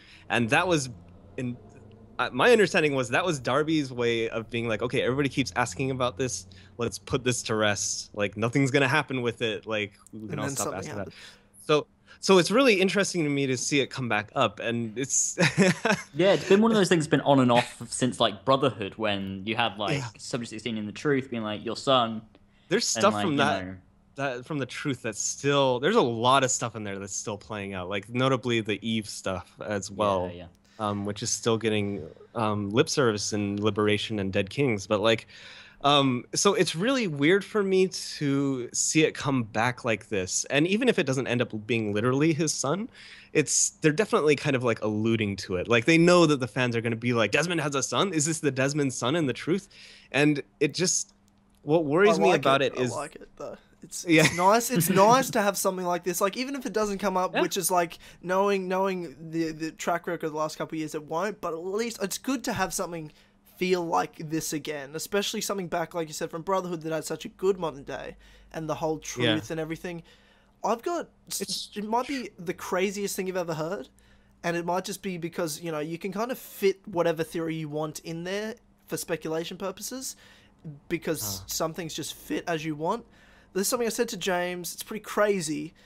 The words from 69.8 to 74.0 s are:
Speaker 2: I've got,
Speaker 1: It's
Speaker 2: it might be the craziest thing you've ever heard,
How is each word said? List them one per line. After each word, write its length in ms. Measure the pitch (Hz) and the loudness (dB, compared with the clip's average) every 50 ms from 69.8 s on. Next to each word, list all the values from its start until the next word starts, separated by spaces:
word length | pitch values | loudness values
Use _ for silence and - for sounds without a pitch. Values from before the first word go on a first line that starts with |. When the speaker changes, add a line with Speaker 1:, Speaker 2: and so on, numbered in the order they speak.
| - 180 170 165 - - - _ _ _ _ _ _ _ _ _ - | -8 -10 -10 -10 -14 -18 -20 _ _ _ _ _ _ _ _ _ -2
Speaker 2:
I've 180 | 190 226 226 | -2 -2 -2
got, 280 | - 349 349 320 233 - _ _ _ - | -2 -4 -4 -4 -6 -8 _ _ _ -10
Speaker 1:
It's 420 | - - 196 - 185 - - - - | -8 -8 -6 -6 -8 -10 -10 -10 -10
Speaker 2:
it 80 | 208 202 | -8 -6
might 240 | 214 226 240 254 302 | -2 -2 -2 -2 -2
be 220 | 285 262 226 - - - | -6 -6 -8 -10 -12 -12
the 140 | 170 175 170 | -8 -8 -8
craziest 600 | - - - 190 180 190 208 190 208 202 190 - | -8 -6 -4 -2 0 0 0 -2 -4 -4 -4 -4
thing 140 | - 185 185 | -4 -6 -4
you've 80 | 180 | -4
ever 180 | 185 170 170 156 | -4 -4 -4 -4
heard, 340 | 156 156 165 196 - 254 - _ _ | -4 -4 -6 -6 -8 -10 -14 _ _